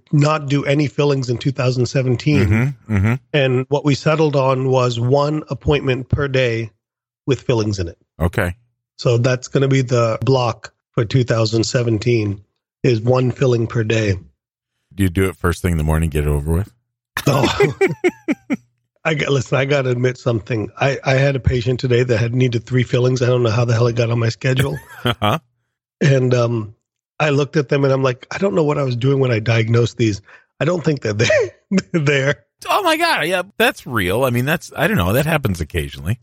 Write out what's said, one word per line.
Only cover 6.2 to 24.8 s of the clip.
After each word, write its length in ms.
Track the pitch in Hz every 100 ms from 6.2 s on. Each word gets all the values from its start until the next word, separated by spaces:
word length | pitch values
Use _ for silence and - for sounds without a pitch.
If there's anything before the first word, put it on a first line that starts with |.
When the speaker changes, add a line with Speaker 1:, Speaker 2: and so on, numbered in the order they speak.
| 143
Speaker 1:
day 440 | 131 123 113 117 _ _ _ _ _ -
with 160 | 123
fillings 360 | - 117 107 92
in 80 | 85
it. 100 | - _ -
Speaker 2:
Okay. 380 | 82 - 90 - _ _ _ -
Speaker 1:
So 220 | 131 117
that's 280 | 127 127 -
gonna 200 | 143 135
be 140 | 135
the 360 | 123 123 113 110
block 500 | 120 131 120 - - _ _
for 120 | -
two 180 | 104 131
thousand 400 | 113 113 113 113
seventeen, 800 | 107 127 120 107 117 117 101 101 - _ _ _
is 180 | 131 113
one 300 | 117 127 127
filling 360 | - 135 117 110
per 180 | 120
day. 300 | 107 110 107 90 - _ _ _ _ _ _
Speaker 2:
Do 80 | 90
you 60 | 95
do 180 | 90 95
it 80 | -
first 240 | 85 -
thing 100 | 92
in 60 | 80
the 60 |
morning, 240 | 78 78 82
get 140 | 73
it 40 | 73
over 240 | 73 76
with? 200 | 85 104 _ _ _ _ - -
Speaker 1:
Oh. 460 | - - - 247 -
<laughs> 1200 | 392 - 359 - - - - 269 _ _ _ _
I 100 | 160
got, 160 | 151 -
listen, 260 | 139 - 135
I 80 |
gotta 260 | 139 143 127
admit 280 | 123 127 123
something. 520 | 127 113 - 113 - -
I, 200 | 135 123
I 100 | 139
had 200 | 135 139
a 60 | 135
patient 400 | - 127 127 123
today 220 | 127 120
that 160 | 127 107
had 160 | 117
needed 320 | 127 127 117 -
three 160 | 127
fillings. 400 | 117 123 127 127
I 40 | 123
don't 160 | 123
know 80 | 117
how 140 | 110
the 80 | 120
hell 140 | 113 120
it 100 | 117
got 140 | 117
on 80 | 117
my 100 | 113
schedule. 500 | - 135 131 139 143